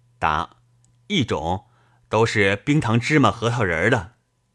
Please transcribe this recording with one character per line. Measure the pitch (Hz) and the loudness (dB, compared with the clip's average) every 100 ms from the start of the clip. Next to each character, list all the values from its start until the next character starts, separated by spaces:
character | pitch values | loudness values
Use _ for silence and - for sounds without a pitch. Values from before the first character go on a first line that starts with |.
| _ _ | _ _
答 | 85 78 82 _ _ _ _ _ _ | -2 -2 -6 _ _ _ _ _ _
：“一 | 208 | -4
种， | 113 87 82 92 - _ _ _ _ | -2 -4 -4 -6 -8 _ _ _ _
都 | 107 117 | 0 0
是 | 107 98 101 | 2 0 0
冰 | - 151 | 0 0
糖 | 117 117 | 2 0
芝 | 120 151 | 2 2
麻 | 117 | 2
核 | 95 113 | 2 -4
桃 | 117 | -2
仁 | 101 80 | -2 0
儿 | 101 | 0
的。” | 123 87 _ _ _ _ | 0 -4 _ _ _ _